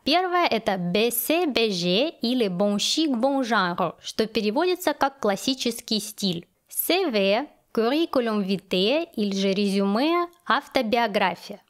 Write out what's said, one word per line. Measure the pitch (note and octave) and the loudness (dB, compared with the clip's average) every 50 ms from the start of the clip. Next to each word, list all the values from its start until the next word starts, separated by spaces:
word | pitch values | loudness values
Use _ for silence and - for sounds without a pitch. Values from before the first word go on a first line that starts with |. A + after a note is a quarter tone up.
| _ | _
первое — | - D4 F4 F#4 F#4 F4 F4+ F4 - | 0 2 2 2 2 2 2 2 2
это | - G#3+ - - G3 F3+ | 0 0 0 0 -2 -2
Б | F3 F3 F3 G3+ A3 A#3+ | -2 0 0 2 2 0
С | A#3 - - - D4+ E4+ F4+ | 0 -2 -2 0 0 2 2
Б | D#4+ A3+ - A3+ A3 | 0 0 0 0 0
Ж | G3 F3 F3 F3+ F3+ G3+ C4+ E4 - - - | 0 -2 0 0 2 2 0 -2 -4 -4 -4
или | A3+ B3+ C4 A3+ | -2 0 0 0
bon | G3 F3+ F3 G3+ G#3 G3+ | -2 0 0 0 0 0
chic, | G#3 - - - D4+ D#4+ D#4 | -2 -2 -2 0 0 0 0
bon | C4 A3 A3+ C4+ C#4+ C4+ C4 | 0 0 0 0 0 0 0
genre, | G#3+ A#3 G#3+ F#3+ F3 F3 - F#3 D#3+ - - | 0 0 0 0 0 0 -2 -2 -4 -4 -8
что | - - - - A3 | -14 -6 -4 -4 -4
переводится | G#3+ A3 A#3 G3+ G#3+ G#3 C4+ E4+ F4+ F#4 F4 - D#4 D4 | -2 -2 -2 -2 0 0 0 0 0 0 0 -2 -2 0
как | D4 - C#4+ - - | 0 0 -2 -2 -2
классический | - G#3 G3 G3 - - C4+ C4 - A#3+ A#3 - - - A3+ G#3+ | -2 -2 -2 0 -2 -4 -4 -2 -4 -4 -6 -6 -6 -4 -4 -4
стиль. | G#3 - - - - F#3+ E3+ E3+ - _ _ _ _ _ | -4 -6 -8 -4 -4 -2 -2 -4 -8 _ _ _ _ _
С | - - - - | -8 -4 -2 0
В, | D#4+ F#4 G4 D#4+ A3+ G#3 G3 G3 G3+ A3+ C#4+ D4 - _ _ _ - | 2 2 2 2 2 2 2 2 2 2 0 -4 -10 _ _ _ -2
curriculum | A#3 A3 A#3 C4+ D#4 E4+ D#4+ - C4+ A#3+ A3+ G#3+ G#3 G3+ | 0 0 2 2 2 0 0 0 0 0 0 0 0 0
vitae | F#3 G3+ F3+ - _ - F#3 F#3 G#3+ C4+ D#4 E4+ - - | 0 -2 -4 -2 _ 0 0 2 2 2 0 -2 -4 -4
или | - G#3 G3+ G3 | -4 -4 -2 -2
же | F#3+ G3 G3 F#3+ | 0 0 0 0
резюме – | F#3+ G#3 G3+ F#3+ G3+ G3 G3 G3+ A3 C4+ D#4 E4+ F4 F4 F4 - _ _ | 0 0 0 0 0 0 2 2 2 2 2 2 0 0 -4 -8 _ _
автобиография. | - A3 C4+ C#4+ - - C4+ B3+ G#3+ A3+ A#3 A#3 A3 G3 G#3+ G3 F3+ - - - - G3+ G3 _ | 0 0 0 -2 -2 -2 -2 0 2 2 2 2 2 0 0 0 0 -2 -4 -10 -14 -16 -16 _